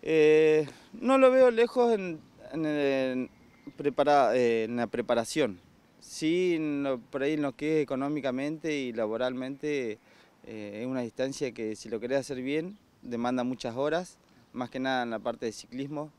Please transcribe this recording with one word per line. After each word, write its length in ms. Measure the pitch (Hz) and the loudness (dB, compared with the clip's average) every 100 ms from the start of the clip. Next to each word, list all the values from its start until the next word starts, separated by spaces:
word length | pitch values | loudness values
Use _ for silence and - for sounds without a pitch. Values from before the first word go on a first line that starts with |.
Eh, 640 | - 160 151 156 156 156 151 - - | 2 4 6 8 6 4 0 -10 -20
no 240 | - 240 269 | -6 2 6
lo 100 | 262 | 8
veo 200 | 254 254 | 8 6
lejos 420 | 226 233 254 240 | 6 2 2 2
en, 260 | 220 185 160 - - 117 | 2 -2 -10 -14 -20 -10
en, 120 | 156 156 | -4 -2
en 640 | 147 143 135 131 127 123 _ - _ - - | 2 2 2 0 -2 -6 _ -20 _ -20 -4
prepara-, 580 | 139 135 143 147 120 123 | -4 2 4 6 6 4
eh, 280 | 120 113 | 4 2
en 140 | 110 120 | 0 -2
la 100 | 117 | -2
preparación. 720 | 117 117 117 113 156 127 90 _ _ _ _ | -2 0 0 0 0 0 -2 _ _ _ _
Sí, 540 | - - 160 175 180 165 | -18 -6 -2 0 2 0
en 280 | 151 143 | -2 -4
lo, 160 | 139 127 | -2 -4
por 240 | 110 143 | -6 -4
ahí 100 | 139 | -2
en 80 | 156 | 0
lo 140 | 143 - | -2 -4
que 220 | 151 156 | -2 0
es 60 | |
económicamente 920 | 139 131 139 151 131 127 143 156 160 147 | 0 -2 -4 -4 -4 -4 -4 -6 -4 -4
y 160 | 127 | -4
laboralmente, 1040 | 117 107 113 127 127 131 139 151 147 120 107 _ _ _ _ | -2 -2 0 -2 -4 -8 -8 -4 -2 -4 -8 _ _ _ _
eh, 380 | - 110 104 104 | -16 -12 -12 -10
es 40 | 123 | -6
una 160 | 131 | -6
distancia 500 | 117 - 135 139 135 | -6 -4 -4 -2 -6
que 240 | 113 110 107 | -4 -6 -6
si 140 | 113 | -8
lo 100 | 110 | -8
querés 200 | 120 135 | -2 -2
hacer 200 | 127 131 | -2 -6
bien, 340 | 127 151 175 208 _ _ | -2 -2 -4 -12 _ _
demanda 420 | - 120 120 127 | -8 -4 -2 0
muchas 320 | 123 127 123 117 | -2 -4 -6 -2
horas, 440 | 147 160 180 - _ _ _ | -2 -2 -6 -16 _ _ _
más 160 | 120 120 | -10 -8
que 100 | 135 | -4
nada 220 | 131 131 | -2 -2
en 80 | 120 | -2
la 80 | 113 | -4
parte 300 | 120 113 120 | -6 -4 -6
de 40 | |
ciclismo 600 | - - 127 139 147 151 | -8 -14 -10 -8 -8 -12